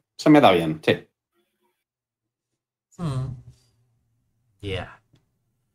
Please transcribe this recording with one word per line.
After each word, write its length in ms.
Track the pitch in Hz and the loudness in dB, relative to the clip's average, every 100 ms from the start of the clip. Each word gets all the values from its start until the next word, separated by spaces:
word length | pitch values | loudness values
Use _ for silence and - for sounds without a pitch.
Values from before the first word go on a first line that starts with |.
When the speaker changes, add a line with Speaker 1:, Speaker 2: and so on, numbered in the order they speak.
| _ - | _ -4
Speaker 1:
se 120 | 156 | 4
me 120 | 151 | 6
da 100 | 117 | 6
bien, 300 | 87 80 78 - | 2 -2 -4 -4
sí. 220 | - - _ _ _ _ _ _ _ _ _ _ _ _ _ _ _ _ _ _ - | -4 -6 _ _ _ _ _ _ _ _ _ _ _ _ _ _ _ _ _ _ -12
Speaker 2:
Hmm. 380 | 165 131 135 - - - _ _ _ _ _ _ _ _ _ _ | -8 -6 -8 -12 -18 -20 _ _ _ _ _ _ _ _ _ _
Yeah. 380 | 98 92 - - _ _ _ _ _ _ _ | -12 -12 -14 -20 _ _ _ _ _ _ _